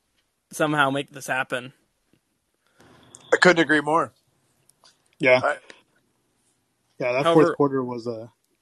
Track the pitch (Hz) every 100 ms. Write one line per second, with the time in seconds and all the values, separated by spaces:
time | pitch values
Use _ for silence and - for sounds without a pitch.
0 | _ _ _ _ _ - 156 151 139 139
1 | 139 131 127 131 127 131 127 _ _ _
2 | _ _ _ _ _ _ _ _ - -
3 | _ - - - 180 170 143 151 147 160
4 | 135 _ _ _ _ _ _ _ _ _
5 | _ - 135 127 131 147 - - _ _
6 | _ _ _ _ _ _ _ _ _ -
7 | 131 123 151 165 131 - 143 135 123 120
8 | 117 113 117 _ _ _